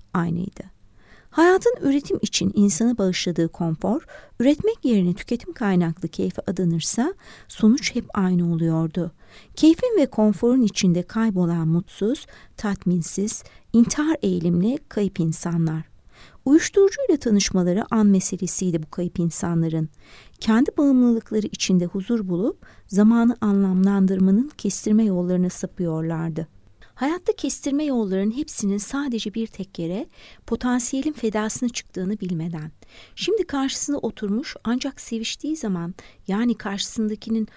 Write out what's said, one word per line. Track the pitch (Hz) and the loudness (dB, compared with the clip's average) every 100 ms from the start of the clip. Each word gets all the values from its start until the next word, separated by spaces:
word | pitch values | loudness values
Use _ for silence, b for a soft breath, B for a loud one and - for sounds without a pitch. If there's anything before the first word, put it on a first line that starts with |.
| b | b
aynıydı. | 185 170 170 190 - 190 - - b b b b | -2 -2 -2 -6 -10 -18 -20 -20 b b b b
Hayatın | - 339 381 480 494 | 4 6 6 2 0
üretim | 277 277 - 392 | 2 0 0 -2
için | - - 196 | -2 -2 0
insana | 208 202 - 233 240 | 2 2 4 0 2
bağışladığı | 190 180 185 170 165 | 0 0 -2 0 -2
konfor, | - 170 160 185 269 - B B B | -2 -4 -2 -2 -2 -4 B B B
üretmek | 240 302 427 453 | 2 2 0 0
yerine | 262 208 175 | 2 2 2
tüketim | 180 - 240 - | -2 -4 -6 -6
kaynaklı | - 208 180 165 160 160 | -4 0 2 0 -2 -8
keyfe | - 185 - - | -4 -6 -4 -6
adanırsa | 175 175 165 - - 285 392 B B B | -2 0 0 -2 -2 -2 -4 B B B
sonuç | - 214 269 - | 0 4 4 0
hep | 240 - | -6 -6
aynı | - 185 180 175 | -2 0 2 0
oluyordu. | 165 165 160 165 180 165 - B B B - | 0 0 0 -2 -4 -6 -8 B B B 2
Keyfin | 311 330 508 427 | 4 4 2 2
ve | 277 | 2
konforun | - 214 202 240 262 | 2 2 2 2 4
içinde | 214 - 185 175 | 2 2 2 2
kaybolan | 175 226 226 190 170 170 160 | 0 -2 0 2 0 0 0
mutsuz, | 170 - - 202 294 - B B - | 0 -2 -4 -2 -2 -6 B B -8
tatminsiz, | 214 190 - 180 156 - 208 - - b b | -6 -4 0 -2 -2 -4 -4 -6 -10 b b
intihar | 226 233 - 302 320 | 4 4 2 0 0
eğilimli | 196 180 170 175 202 285 - | 0 0 0 2 0 -2 -6
kayıp | - 196 190 | -4 -2 0
insanlar. | 165 160 180 170 160 160 - - _ b b b | -2 -2 -2 0 0 -2 -8 -18 _ b b b
Uyuşturucuyla | 262 311 - 403 392 466 523 302 | 4 4 4 4 4 4 0 0
tanışmaları | 240 202 - 190 180 185 - | 2 2 2 0 2 0 0
an | 220 208 | 4 4
meselesiydi | 190 - 185 185 - 185 165 | 4 2 -4 -4 -2 -2 -2
bu | 156 | -4
kayıp | - 175 - | -6 -4 -2
insanların. | 170 - 180 170 160 160 160 - B B B B | -2 -2 -2 0 0 0 -4 -8 B B B B
Kendi | - 220 294 - | 2 2 2 2
bağımlılıkları | 285 254 240 226 - 220 202 | 4 4 4 2 -2 -4 -4
içinde | - - 185 175 | -4 0 2 0
huzur | 196 190 233 185 | -4 -2 -2 -2
bulup | 175 240 403 b b b | -2 -2 -4 b b b
zamanı | 196 214 233 233 240 | 4 4 6 4 2
anlamlandırmanın | 214 196 196 185 190 202 190 190 190 196 285 - | 0 2 2 2 2 4 2 4 4 4 0 -4
kestirme | 202 - - 214 | -6 -4 0 2
yollarına | 220 180 180 180 180 | 2 0 0 0 0
sapıyorlardı. | - 185 - 175 160 160 160 165 151 160 - - - b | -2 -8 -6 -4 -2 -4 -4 -4 -6 -10 -14 -20 -20 b
Hayatta | b 269 359 - - | b -4 -2 -4 -4
kestirme | 277 - 285 277 | -4 -6 -4 -2
yolların | 302 247 202 190 208 | 0 -2 0 0 -2
hepsinin | 240 311 - 202 202 | -2 -6 -4 -2 -2
sadece | - 277 285 226 214 | -2 -4 -4 -4 -6
bir | 226 226 | -6 -8
tek | - 185 - | -8 -12 -8
yere, | 165 190 330 B B B - | -6 -6 -8 B B B -8
potansiyelin | 233 247 247 - 269 294 | -4 -2 -2 -2 -4 -4
fedasına | 302 220 214 214 - 240 | -4 -4 -2 -4 -4 -4
çıktığını | - - 180 185 214 | -6 -10 -6 -6 -4
bilmeden. | 185 170 170 165 156 - - B B | -4 -4 -4 -8 -10 -16 -20 B B
Şimdi | B - 427 349 | B -2 -2 -2
karşısına | 277 269 - - 285 | -2 -4 -4 -4 -4
oturmuş | 226 - 202 214 311 - | -6 -6 -4 -4 -6 -8
ancak | 220 247 277 - | -4 -4 -4 -8
seviştiği | - 226 220 - 294 311 | -8 -6 -6 -8 -6 -6
zaman, | 214 175 170 - B B - | -4 -4 -6 -10 B B -6
yani | 202 240 | -2 0
karşısındakinin | 220 208 196 - - 214 214 - 226 220 | -2 -4 -6 -6 -4 -4 -6 -4 -4 -4